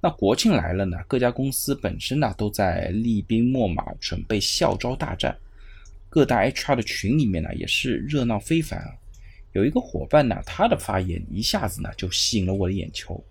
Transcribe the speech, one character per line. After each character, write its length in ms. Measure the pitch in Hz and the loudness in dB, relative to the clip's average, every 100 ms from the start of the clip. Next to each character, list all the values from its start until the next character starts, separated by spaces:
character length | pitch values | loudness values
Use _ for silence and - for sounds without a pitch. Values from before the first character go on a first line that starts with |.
那 80 | 170 | 0
国 240 | - 98 | 2 4
庆 180 | 120 226 | 6 6
来 200 | 147 82 | 4 2
了 120 | 90 | 0
呢， 120 | 98 82 - | 0 -2 -2
各 100 | 131 | 2
家 100 | 123 | 2
公 220 | 120 135 | 0 -2
司 240 | 131 - | -2 -2
本 240 | 139 107 - | -2 -2 -4
身 200 | - 135 | -2 0
呢， 120 | 127 - | 0 0
都 100 | 104 | -4
在 380 | - 98 82 82 | 0 0 0 -2
厉 300 | 101 117 107 | 0 2 0
兵 300 | - 110 120 | 2 2 4
秣 160 | 131 107 | 4 2
马， 260 | 80 - | 0 -4
准 280 | - - 92 | -8 -6 -6
备 160 | - 107 | -2 0
校 380 | - - 165 98 | 0 2 2 2
招 180 | 120 | -2
大 220 | 135 - 87 | -4 -4 -2
战。 200 | - - - - - - - - - | -4 -4 -14 -20 -18 -18 -18 -20 -2
各 160 | 165 | 4
大 120 | 135 120 | 4 4
H 320 | 107 135 - | 2 0 0
R 60 | 131 | 0
的 60 | |
群 340 | 110 - 98 147 | 0 -2 0 2
里 80 | 127 | 2
面 160 | 87 | 0
呢， 100 | 82 - | -2 -6
也 100 | - | -2
是 300 | - 131 92 | -2 0 -2
热 280 | 139 147 | 0 0
闹 140 | 120 107 | 2 0
非 240 | - 165 | 0 0
凡 160 | 156 - | 0 -6
啊。 160 | - - - - - - - | -10 -14 -18 -20 -20 -20 -6
有 100 | - | 2
一 60 | 113 | 2
个 100 | 196 | 2
伙 260 | 247 - 69 | -2 -6 4
伴 220 | 151 131 | 4 4
呢， 120 | 95 - | 0 -6
他 220 | - 220 | 0 2
的 100 | - | 2
发 220 | - 95 | 0 -2
言 200 | 92 87 92 | 0 -4 -4
一 140 | 95 | -4
下 240 | 110 202 139 | 0 0 -2
子 160 | - | -4
呢， 80 | 87 - | -8 -6
就 120 | 90 | -4
吸 260 | - - 110 | 0 0 2
引 80 | 92 | 0
了 80 | |
我 140 | 95 90 | 2 0
的 40 | |
眼 160 | 95 - | 0 -4
球。 280 | - - 95 - | -8 -10 -12 -12